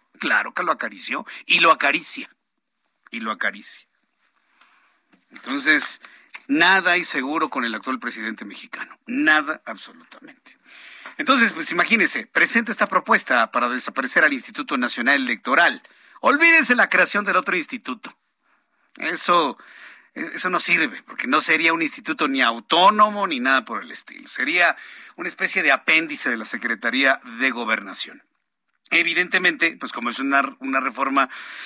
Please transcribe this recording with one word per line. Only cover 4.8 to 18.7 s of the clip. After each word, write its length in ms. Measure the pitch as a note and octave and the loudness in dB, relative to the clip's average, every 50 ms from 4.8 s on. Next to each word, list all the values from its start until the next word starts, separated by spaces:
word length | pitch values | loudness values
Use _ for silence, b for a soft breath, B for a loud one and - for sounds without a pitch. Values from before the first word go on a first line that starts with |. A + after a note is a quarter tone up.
| b b b b _ _ _ _ _ _ | b b b b _ _ _ _ _ _
Entonces, 680 | - - - B2 C3 C#3+ C3 D3+ D3+ C#3+ C3 - - B B B B B B B B B B | -20 -16 -10 -8 -8 -2 0 2 2 2 0 -2 -4 B B B B B B B B B B
nada 460 | - C#3 D#3 E3+ F3+ F#3+ F#3+ F3 F3+ | -2 0 2 4 4 4 4 4 2
hay 120 | F3 F3+ E3+ | 0 0 0
seguro 460 | - - C#3+ C3 C#3 D3+ D#3+ D#3+ C#3+ | -2 -4 -4 -4 -4 -2 -2 -4 -4
con 140 | - C#3 A#2+ | -4 -4 -4
el 100 | A#2 A2 | -4 -6
actual 240 | G#2+ - C3 C3 B2 | -6 -6 -8 -8 -6
presidente 460 | A#2+ A#2+ A2+ A2 A2 A2+ A2+ - A2 | -8 -10 -10 -8 -8 -8 -8 -10 -12
mexicano, 520 | G2+ G2+ - - - - - - - - - _ | -14 -14 -16 -16 -14 -14 -14 -14 -14 -16 -18 _
nada 540 | - B2 C3+ D3 D#3 D#3 D#3 D3 D3 D#3 - - | -6 -4 0 2 4 2 2 2 -2 -8 -10 -10
absolutamente. 880 | - A2 G2+ - - - - - _ - - - - - _ _ - - B B B B B B B B B B B B - | -14 -14 -14 -14 -16 -18 -20 -20 _ -20 -20 -20 -20 -20 _ _ -20 -20 B B B B B B B B B B B B -4
Entonces, 340 | - - C4+ C4 A#3 G#3 | 0 2 4 4 4 2
pues 200 | F3 D#3+ D#3+ - | 2 -2 -4 -2
imagínense, 560 | E3+ F3 F3 - A3 A3 F3+ D3 - A#2+ A2 - | 0 0 2 2 2 2 2 2 0 -2 -6 -4
presenta 420 | - E3 E3 E3 - A3+ A#3 A#3 | 0 2 2 4 2 2 0 -2
esta 160 | G#3+ - G#3 | -2 -2 -2
propuesta 640 | - F#3+ F3+ - - A3 G3 - - B2+ A#2+ A2+ - | 0 0 -2 2 2 2 2 2 2 2 2 2 2
para 180 | - B2 A#2+ A#2+ | 0 0 0 0
desaparecer 540 | B2 B2 - - - - C3 B2 - F3+ | 0 -2 -4 -4 -2 -4 -4 0 2 2
al 100 | D#3+ D3+ | 4 4
Instituto 440 | C#3+ B2+ - - A2 - C#3+ - D3 | 2 -2 -6 -8 -10 -10 -6 -4 -2
Nacional 400 | C3 B2 A#2+ - - A#2 C3 C#3+ C#3 | -2 0 -2 -2 0 2 2 2 2
Electoral. 600 | C3 A#2+ A#2 G#2+ - B2 C3+ D3+ E3+ D#3 B2 - b b b b b b b b | 0 -2 -4 -4 -2 0 2 4 4 2 0 -2 b b b b b b b b
Olvídense 560 | - A3 B3+ D4 E4 E4+ E4 E4 C#4 - B3 | 2 2 4 6 6 6 6 6 4 4 2
la 120 | A#3 G3 - | 2 2 2
creación 360 | - F#3 F3 E3 - G3+ G#3 | 4 2 2 2 0 -2 -2
del 120 | G3+ F3 | 2 0
otro 200 | F3+ F3 - F3+ | 0 0 0 -2
instituto. 600 | F3+ D3 - - A#2+ - - B2+ A2 - - - _ _ _ _ _ _ _ _ _ _ _ | -4 -4 -6 -8 -10 -10 -10 -10 -10 -12 -18 -20 _ _ _ _ _ _ _ _ _ _ _